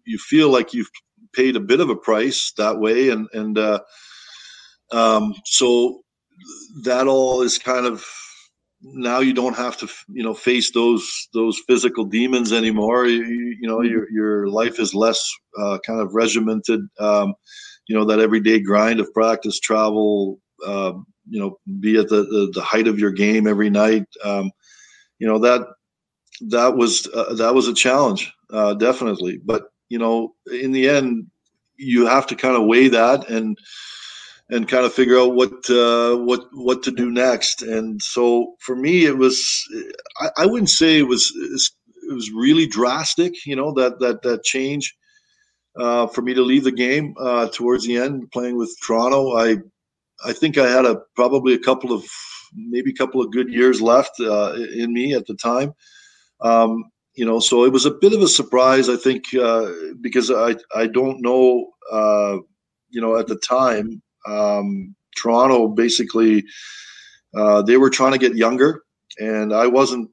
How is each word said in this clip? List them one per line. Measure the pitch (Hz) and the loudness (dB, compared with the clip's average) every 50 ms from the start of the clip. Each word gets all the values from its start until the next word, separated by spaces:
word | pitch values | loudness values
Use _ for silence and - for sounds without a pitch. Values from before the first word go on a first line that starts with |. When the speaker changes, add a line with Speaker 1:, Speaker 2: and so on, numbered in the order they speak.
| _ | _
Speaker 1:
you | 117 110 101 | -10 -10 -10
feel | - - 151 156 156 147 | -4 0 2 4 4 4
like | - 123 - - - | 4 2 2 -2 -4
you've | 123 98 - - - _ _ _ _ _ _ - | -8 -8 -8 -12 -20 _ _ _ _ _ _ -2
paid | 131 127 131 127 | 0 0 2 0
a | 110 | -2
bit | 101 98 131 156 | 0 2 2 2
of | 175 135 | 2 0
a | 107 | -2
price | - - - 110 107 120 135 127 - - - - - | -4 -2 0 0 0 0 -2 -2 -4 -6 -6 -4 -4
that | 107 107 110 110 | -2 -2 -2 -2
way. | 107 110 113 123 135 131 | 0 0 0 2 2 0
And, | 117 110 110 107 - | 0 -2 -4 -8 -10
and, | 110 107 107 104 | -8 -8 -4 -2
uh, | 107 107 107 104 101 - _ _ - - - - - - - - - - - - - - _ _ _ _ - 117 | -2 0 0 -2 -4 -6 _ _ -20 -20 -20 -20 -20 -20 -20 -20 -20 -20 -20 -20 -20 -20 _ _ _ _ -6 -2
um, | 117 113 110 110 107 107 107 98 - - | 0 2 2 2 2 0 -4 -6 -10 -6
so | - - - 131 123 120 120 120 127 127 - _ _ _ _ _ _ _ _ - - - - - - - 147 110 | -4 -2 0 2 2 2 2 2 0 -2 -8 _ _ _ _ _ _ _ _ -20 -20 -20 -20 -20 -20 -18 -10 -6
that | 127 123 127 131 | -4 -2 0 2
all | 135 135 135 131 127 127 127 | 2 2 2 2 2 2 0
is | 123 117 - | 0 0 -2
kind | - - 127 127 127 123 | -4 -4 -4 -2 -2 -2
of, | 120 113 101 - - - - - - - - _ _ _ _ _ _ _ _ - | -4 -4 -6 -10 -18 -20 -20 -20 -20 -20 -20 _ _ _ _ _ _ _ _ -20
now | 131 135 131 123 120 120 127 | -18 -12 -8 -6 -2 -2 0
you | 135 131 131 | 0 0 0
don't | 123 123 127 113 | 0 -2 -2 -4
have | 117 123 123 120 - | -4 -6 -8 -8 -10
to, | 113 101 - - - - | -14 -16 -16 -18 -20 -14
you | 101 127 113 | -10 -8 -6
know, | 113 107 | -6 -8
face | - - 123 123 123 110 - - | -4 -2 0 0 0 0 -2 0
those, | 120 117 120 117 107 - - - - - - - | 2 2 2 2 0 -2 -6 -10 -12 -12 -6 -4
those | 113 113 113 101 - - | -2 -2 -2 -2 -2 0
physical | - 123 117 - - - 117 107 | 0 2 2 2 0 -2 -4 -6
demons | 98 101 113 120 127 131 123 120 107 113 | -4 -2 -2 0 0 0 -2 -2 0 -2
anymore. | 117 113 113 107 107 104 110 117 123 123 | 0 0 0 0 0 0 0 0 2 2
You, | 120 117 117 117 | 2 0 0 -2
you, | 117 117 120 120 120 117 110 120 | -4 -6 -6 -6 -8 -10 -8 -6
you | |
know, | 113 113 113 | -6 -2 -2
Speaker 2:
Mm-hmm. | 120 117 | -2 0
Speaker 1:
your, | 113 110 104 - | 0 -2 -4 -4
your | 110 110 107 107 107 104 101 98 | -4 -2 -2 0 -2 -2 -2 -2
life | 101 110 117 120 117 117 | -2 -2 -2 -2 -2 -4
is | 110 101 98 | -4 -4 0
less, | 101 110 113 - - - - - - _ _ - 101 | 0 2 2 0 0 -4 -8 -10 -12 _ _ -10 -8
uh, | 101 101 98 - - | -6 -6 -6 -6 -8
kind | - 113 113 | -6 -6 -6
of | 107 92 98 | -4 -2 -2
regimented. | 113 117 113 107 117 110 110 110 107 - - 113 104 101 101 _ - | 0 0 0 0 0 -2 -2 -2 -2 -2 -2 -2 -2 -4 -6 _ -6
Um, | 104 104 104 104 101 98 101 - _ _ - - - - - _ _ | -2 0 0 0 0 -2 -4 -8 _ _ -20 -20 -20 -20 -20 _ _
you | - 110 | -4 -2
know, | 107 107 | 0 0
that | 107 107 107 | 2 2 2
everyday | 110 107 110 113 104 110 110 110 | 2 2 2 2 2 2 2 2
grind | 98 98 101 104 107 113 117 110 | 2 2 2 2 2 2 0 0
of | 98 - - | -2 -2 0
practice, | 113 113 113 113 - - 107 98 - | 0 0 0 0 -2 -4 -8 -8 -6
travel, | - - 110 110 110 107 104 107 107 107 104 101 98 95 98 - _ _ _ - 90 | -4 -2 0 0 0 0 0 0 0 2 0 0 -2 -4 -6 -10 _ _ _ -16 -12
uh, | 95 101 98 98 92 87 95 - - _ _ _ - | -8 -6 -6 -6 -6 -6 -10 -14 -20 _ _ _ -10
you | 113 107 | -8 -6
know, | 98 98 95 - _ 98 98 98 | -6 -6 -8 -12 _ -12 -8 -4
be | 101 107 110 110 | -2 2 2 2
at | 107 107 | 2 2
the, | 110 104 101 | 2 0 0
the, | 98 107 104 101 95 92 | 0 0 0 0 -2 -2
the | 95 90 | -6 -6
height | - 110 110 110 113 | -2 0 0 0 0
of | 104 104 | 0 0
your | 104 101 | 0 -2
game | 92 95 101 104 110 110 107 | 0 0 0 2 2 2 2
every | 107 107 101 107 104 | 2 2 0 0 2
night. | 101 104 107 110 110 107 98 - - - 104 | 2 2 2 2 2 0 -2 -6 -12 -12 -8
Um, | 104 101 98 95 95 - _ _ _ _ _ _ _ _ _ _ _ _ - | -6 -6 -4 -6 -8 -10 _ _ _ _ _ _ _ _ _ _ _ _ -6
you | - | -4
know, | 110 110 110 | -2 0 2
that, | 113 120 101 - - - - _ _ _ _ _ _ _ _ _ _ _ - - 120 107 | 2 2 2 2 0 -6 -16 _ _ _ _ _ _ _ _ _ _ _ -20 -18 -8 -4
that | 117 117 120 127 113 | -2 0 2 2 2
was, | 123 120 110 - - - - | 2 2 2 0 -2 -6 -6
uh, | - 117 110 - 113 | -6 -6 -6 -4 -4
that | 107 113 117 127 | -2 0 2 2
was | 131 107 120 | 2 2 2
a | 113 | 0
challenge, | - - 127 127 143 143 120 98 95 - - - _ _ _ | 0 2 2 2 2 2 2 0 -2 -6 -10 -14 _ _ _
uh, | - 110 107 104 104 | -4 -2 0 0 0
definitely. | 104 110 123 127 127 127 110 101 90 90 90 87 - 80 | 0 0 0 0 0 -2 -6 -4 -4 -6 -6 -8 -6 -6
But, | 104 113 104 - - _ _ _ - | -4 -4 -4 -6 -10 _ _ _ -10
you | 120 117 | -6 -4
know, | 113 113 117 113 113 113 _ _ _ | -2 -2 -2 -2 -4 -6 _ _ _
in | - 127 123 135 131 131 | -12 -10 -6 -4 -4 0
the | 131 131 135 | 2 2 2
end, | 147 143 135 127 120 113 113 - _ _ _ _ _ _ _ _ _ | 2 2 2 0 -2 -6 -8 -10 _ _ _ _ _ _ _ _ _
you | - 135 131 120 120 120 | -12 -4 0 2 2 4
have | 117 127 139 135 - | 4 4 2 0 -2
to | 113 | -4
kinda | - - 127 127 117 110 | -4 -2 0 2 2 2
weigh | 107 113 123 131 131 | 4 6 6 6 6
that | 117 117 113 123 131 - - - | 6 4 4 4 2 0 -2 -4
and, | 113 113 113 107 104 - - - - - - - - - - - - - - - - _ _ - | -6 -4 -4 -4 -6 -8 -12 -20 -20 -20 -20 -20 -20 -20 -20 -20 -20 -20 -20 -20 -20 _ _ -6
and | 120 120 110 | -4 -4 -2
kinda | - 131 127 127 117 | 0 0 0 0 2
figure | - - 127 120 127 127 | 2 2 2 4 6 6
out | 127 123 123 | 6 4 4
what, | 123 131 131 - - - 127 | 2 0 0 -2 -4 -4 0
uh, | 123 120 120 117 117 117 117 117 120 | 2 4 4 4 2 2 2 2 0
what, | 123 120 123 123 123 - - - | 0 0 0 -2 -2 -4 -8 -14
what | 135 123 123 127 127 - | -6 -2 -2 -2 -2 -2
to | 127 | -4
do | - 120 123 120 | -4 -2 -2 -2
next. | 120 123 127 127 120 110 - - - - | 0 0 2 2 0 0 -2 -4 -6 -6
And | 117 113 110 110 110 110 107 104 | -8 -6 -6 -4 -4 -6 -8 -10
so | - - - 123 120 120 120 120 117 - - _ | -10 -8 -2 0 2 2 2 2 0 -2 -8 _
for | - - 127 | -10 -8 -6
me, | 127 131 151 180 180 165 | -4 -2 0 2 4 4
it | 147 135 131 | 2 2 4
was, | 131 131 127 - - - - - - - 110 110 - - - - - - - - 156 | 2 2 2 0 -2 -4 -4 -6 -6 -8 -12 -14 -14 -14 -16 -20 -20 -18 -12 -8 -8
I, | 156 - - | -6 -2 0
I | 165 | 0
wouldn't | 202 233 240 202 - | 2 2 2 0 0
say | - - 160 160 156 156 | 2 4 4 4 6 4
it | 143 123 | 4 2
was, | 123 120 - - - - - - - 131 - - - _ _ _ _ _ - - | 2 0 0 -2 -4 -6 -10 -8 -4 -4 -4 -4 -6 _ _ _ _ _ -14 -12
it | 135 | -10
was | 120 110 107 | -10 -10 -8
really | 110 113 123 139 156 165 160 | -6 0 2 2 4 4 2
drastic, | 156 - - 120 123 131 156 165 - - - 175 180 175 - - | 0 0 0 0 0 0 -2 -4 -4 -2 -2 -2 -2 -4 -8 -10
you | 147 139 | -8 -6
know, | 131 139 151 139 | -4 -4 -2 0
that, | 135 127 127 117 - | 0 0 0 0 -2
that, | 127 123 113 107 - | -2 -2 -2 -2 -4
that | 123 117 110 - | -4 -4 -2 -4
change. | - - 131 131 135 147 147 135 - - _ _ _ _ _ _ _ _ _ _ _ _ _ _ _ - | -4 -4 -4 -4 -4 -4 -6 -8 -10 -12 _ _ _ _ _ _ _ _ _ _ _ _ _ _ _ -10
Uh, | - 120 120 120 120 117 | -6 -2 0 0 0 0
for | 113 - - 120 | -2 -2 -4 -4
me | 127 127 | 0 0
to | 131 123 | 2 2
leave | 123 131 143 127 | 4 2 2 2
the | 131 123 | 2 0
game, | 117 123 123 135 151 151 143 - - | 0 0 0 0 -2 -2 -4 -8 -6
uh, | 131 127 123 117 117 110 | -4 -2 0 0 -2 -2
towards | - - 120 120 127 123 113 | -4 -4 0 0 0 0 0
the | 117 120 | -2 -2
end, | 120 127 143 143 131 117 - | -2 -2 -4 -4 -8 -10 -10
playing | - 123 123 123 123 | -8 -6 -6 -4 -4
with | 120 117 117 - - - | -4 -6 -6 -8 -8 -6
Toronto. | - 113 113 120 127 139 139 135 131 120 | -2 0 0 2 2 2 2 0 0 0
I, | 113 113 113 113 98 - - _ _ _ _ _ _ _ _ _ - - | 2 2 2 2 0 -2 -8 _ _ _ _ _ _ _ _ _ -12 -10
I | - 113 | -10 -4
think | - 160 160 147 147 | -2 -2 0 2 4
I | 131 123 | 4 4
had | 123 127 131 | 4 4 4
a, | 120 107 - - _ _ | 4 2 -2 -6 _ _
probably | - 123 123 139 139 127 131 123 | 0 2 2 2 2 2 2 2
a | - | 2
couple | - 131 127 127 - 123 117 | 2 0 0 0 -2 -4 -4
of, | 104 - - - - - - - - - _ - | -6 -6 -10 -18 -20 -20 -20 -20 -20 -20 _ -18
maybe | 110 113 117 120 123 131 135 | -16 -10 -6 -6 -4 -4 -4
a | - | -4
couple | - 131 127 - 131 | -4 -4 -2 -2 -2
of | 120 101 107 | -2 -2 -2
good | 127 123 127 117 | -4 -4 -2 0
years | 120 123 127 123 107 110 | 4 4 4 4 4 4
left, | 117 120 131 143 - - - | 4 4 4 4 0 -4 -6
uh, | 120 110 104 104 104 95 - | -4 -2 0 0 0 -2 -4
in | 113 113 - - 117 117 117 117 | -6 -8 -8 -6 -6 -4 -4 -2
me | 120 127 143 143 | -2 -2 -2 -2
at | 120 98 | -2 -4
the | - 107 | -6 -8
time. | - - 117 120 127 139 147 147 _ _ _ _ - _ _ _ _ _ _ _ - | -6 -4 -2 -2 -2 -2 -4 -6 _ _ _ _ -20 _ _ _ _ _ _ _ -4
Um, | - - 117 113 113 113 113 113 113 - _ _ _ _ _ | 0 2 4 4 4 2 0 -4 -8 -12 _ _ _ _ _
you | - 117 | -4 -2
know, | 113 113 117 | -2 0 0
so | 110 - 127 120 120 | 0 2 4 4 4
it | 131 131 | 4 4
was | 127 127 | 4 2
a | 147 147 | 0 2
bit | - 185 202 220 | 4 4 4 4
of | 208 190 | 4 4
a | 156 | 2
surprise, | - - 135 - 123 127 127 131 131 135 127 120 | 2 0 0 0 2 2 4 4 4 4 2 2
I | 123 | 0
think, | 120 - 131 131 131 - - 131 | 0 0 -2 -2 -2 -4 -4 -2
uh, | 127 123 117 113 113 110 95 87 82 80 78 85 - | 0 0 2 0 0 -2 -4 -6 -10 -12 -12 -12 -10
because | - 113 110 127 113 107 | -8 -4 -2 0 0 0
I, | 127 110 113 117 113 110 - - - | 0 0 0 0 -2 -4 -8 -8 -4
I | 110 113 | -4 -2
don't | 113 117 127 131 131 131 131 | -2 0 0 0 -2 -2 -4
know, | 120 120 127 131 127 127 123 120 - - - _ - - | -2 0 2 4 6 4 4 2 -2 -6 -12 _ -14 -6
uh, | 110 107 107 107 104 104 104 101 101 95 90 _ _ _ _ _ _ _ _ _ | -2 0 2 2 2 2 2 0 -2 -6 -10 _ _ _ _ _ _ _ _ _
you | - 117 | -8 -4
know, | 113 113 113 | -2 0 0
at | 113 113 | 0 0
the | - 110 | -2 -6
time, | - - - 127 131 131 123 113 104 104 113 113 - - _ _ _ - | -6 -4 -2 0 0 2 0 0 -2 -4 -6 -10 -14 -18 _ _ _ -12
um, | 110 107 107 104 104 104 101 101 101 98 98 92 98 - _ _ _ - | -8 -4 -2 0 0 0 0 -2 -4 -6 -6 -8 -12 -16 _ _ _ -12
Toronto | - - 117 117 120 127 135 131 120 113 110 | -6 -2 0 2 4 4 4 4 4 2 2
basically, | 104 113 117 120 120 - 117 - - 113 113 110 107 104 101 - - - - - - - - - - - - - _ _ _ _ - | 0 0 0 0 0 -2 -4 -2 0 2 4 4 4 2 0 -4 -10 -20 -20 -20 -20 -20 -20 -20 -20 -20 -20 -20 _ _ _ _ -4
uh, | 107 104 107 104 104 101 | 0 2 4 4 4 4
they | 107 123 | 6 6
were | 131 135 131 | 6 6 4
trying | 131 - 131 131 135 | 4 2 2 2 2
to | 127 | 2
get | 127 120 117 | 2 2 2
younger, | 110 113 117 127 123 135 156 160 - - _ _ _ _ - - - | 2 0 0 2 2 2 2 2 -2 -8 _ _ _ _ -20 -16 -10
and | 107 110 110 107 107 107 107 | -8 -6 -4 -4 -2 -2 0
I | 110 120 | 2 2
wasn't, | 123 120 135 135 117 127 120 113 - | 4 4 4 2 2 0 -4 -8 -10